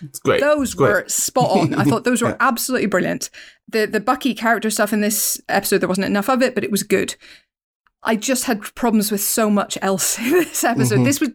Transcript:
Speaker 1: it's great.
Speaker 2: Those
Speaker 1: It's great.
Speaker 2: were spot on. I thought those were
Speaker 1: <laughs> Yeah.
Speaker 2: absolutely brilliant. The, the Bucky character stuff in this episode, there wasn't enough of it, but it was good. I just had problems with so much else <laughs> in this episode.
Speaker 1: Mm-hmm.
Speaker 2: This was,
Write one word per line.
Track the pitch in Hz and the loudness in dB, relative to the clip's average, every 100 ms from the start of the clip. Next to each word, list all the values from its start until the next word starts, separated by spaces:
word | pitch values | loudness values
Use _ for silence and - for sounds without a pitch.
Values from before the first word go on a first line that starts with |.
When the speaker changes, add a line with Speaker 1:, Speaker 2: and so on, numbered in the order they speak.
Speaker 1:
it's | 151 - | -16 -4
great. | - 120 | 0 2
Speaker 2:
Those | 285 302 262 | 4 2 0
Speaker 1:
It's | |
great. | 175 - | 2 2
Speaker 2:
were | 196 - | 2 0
spot | - - - 247 | -4 -2 0 2
on. | 320 330 | 2 2
I | 302 294 | 2 2
thought | 226 | 2
those | 233 247 | 0 0
were | 226 | 0
Speaker 1:
<laughs> | |
Yeah. | - | 0
Speaker 2:
absolutely | 240 233 - 254 220 | 0 0 -2 -2 0
brilliant. | 196 170 175 - - - - - | 0 0 -4 -8 -14 -20 -20 -6
The, | 226 214 | -2 0
the | 214 | 0
Bucky | 208 277 277 | -2 0 -2
character | 220 226 226 220 | 0 0 0 0
stuff | 208 208 | 0 0
in | 214 | 0
this | 208 214 - - - | 0 0 -2 -4 -4
episode, | - 214 190 | -2 0 0
there | 180 | 2
wasn't | 185 190 | 0 0
enough | 202 202 | 0 0
of | 262 | 2
it, | 254 | 0
but | 220 214 | 0 -2
it | |
was | 196 | -4
good. | - 190 190 - - - _ _ _ _ _ _ - | 0 0 0 -6 -18 -20 _ _ _ _ _ _ -2
I | 226 | -2
just | 214 247 | 0 -2
had | - 202 - - | -2 -4 -6 -4
problems | 240 226 208 | 0 2 2
with | 196 | -2
so | - - 214 | -2 0 2
much | 202 - - | 2 0 -4
else | 190 190 - - | -2 -2 -2 -2
<laughs> | |
in | 233 | 0
this | 349 320 - - | 2 2 0 0
episode. | 240 262 - | 2 2 4
Speaker 1:
Mm-hmm. | 247 | 2
Speaker 2:
This | 285 | 2
was, | 294 | -2